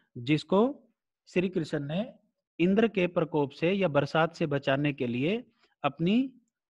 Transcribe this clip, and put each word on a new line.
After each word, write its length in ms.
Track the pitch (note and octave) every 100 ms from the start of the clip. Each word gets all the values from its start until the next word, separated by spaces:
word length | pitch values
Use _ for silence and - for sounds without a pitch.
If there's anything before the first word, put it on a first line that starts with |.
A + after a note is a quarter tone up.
| _ -
जिसको 720 | A#2+ D3+ - F#3+ B3 D4 _ _ _ _ _
श्री 200 | F#3+ F#3
कृष्ण 300 | F3+ D3+ D#3
ने 340 | C#3+ E3 A#3+ - _ _ _ _
इंद्र 280 | F3 G3 A3+
के 200 | - F3
प्रकोप 440 | F3 D#3+ D#3 C#3
से 200 | - D#3+
या 160 | G3+ F#3
बरसात 480 | C#3+ C#3 E3 E3 -
से 100 | E3
बचाने 480 | C#3+ - C3+ D3
के 140 | C#3 B2
लिए 360 | A#2+ C#3+ A3 B3 _ _ _
अपनी 500 | C#3+ - E3+ A3 C4+ - _ _ _